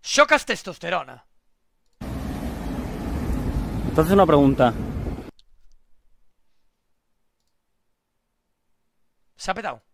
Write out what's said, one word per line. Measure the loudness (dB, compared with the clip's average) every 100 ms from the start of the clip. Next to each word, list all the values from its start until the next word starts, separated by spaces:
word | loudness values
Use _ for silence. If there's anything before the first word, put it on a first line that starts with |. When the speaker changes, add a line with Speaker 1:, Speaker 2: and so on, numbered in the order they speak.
Speaker 1:
Shocas | -2 4 6 4 0
testosterona. | -8 -8 -10 -4 -4 -6 -18 _ _ _ _ _ _ _ _ -10 -8 -8 -8 -8 -8 -8 -8 -8 -8 -6 -6 -4 -2 -2 -2 -4 -4 -2
Speaker 2:
Entonces | 2 4
una | 6 6
pregunta. | 6 6 4 2 2 -6 -6 -6 -8 -14 _ _ _ -20 -20 _ -20 _ _ _ _ _ _ _ _ _ _ _ _ _ _ _ _ _ _ _ _ _ _ _ _ _ _ _ _ _ _ _ _ _ _
Speaker 1:
Se | -8
ha |
petado. | -6 -8 -12 _